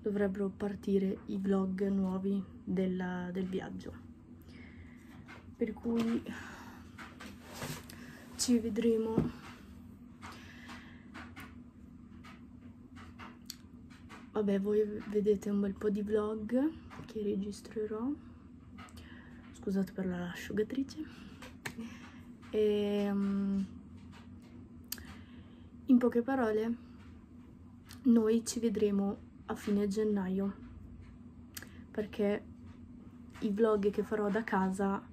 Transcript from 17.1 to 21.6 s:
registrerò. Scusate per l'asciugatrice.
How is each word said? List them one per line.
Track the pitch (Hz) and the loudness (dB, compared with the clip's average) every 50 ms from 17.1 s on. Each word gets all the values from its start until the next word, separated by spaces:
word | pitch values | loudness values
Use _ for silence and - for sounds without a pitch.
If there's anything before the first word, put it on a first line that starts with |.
| - 220 | -4 -2
registrerò. | 208 202 214 196 196 208 202 - - - - 226 214 214 220 214 226 262 294 - - - - - - - - - - - - - - - - - - - - - - - - - - - - | 0 2 2 2 0 -2 -4 -8 -10 -8 -4 -4 -2 -2 -2 -2 0 -2 -2 -2 -6 -16 -18 -18 -18 -18 -18 -18 -18 -18 -16 -16 -16 -14 -14 -16 -16 -16 -16 -16 -16 -16 -16 -16 -16 -16 -16
Scusate | - - 214 190 196 190 190 - | -6 -4 0 2 2 2 0 -2
per | - 185 | -2 -2
l'asciugatrice. | 185 180 180 175 175 175 - - - - 202 214 214 - 269 269 269 - 311 311 277 - - - - - - - - - - | -2 0 -2 -4 -4 -6 -6 -6 -4 0 0 0 2 2 -2 -2 -2 -4 -8 -8 -10 -10 -14 -14 -14 -14 -14 -14 -14 -16 -8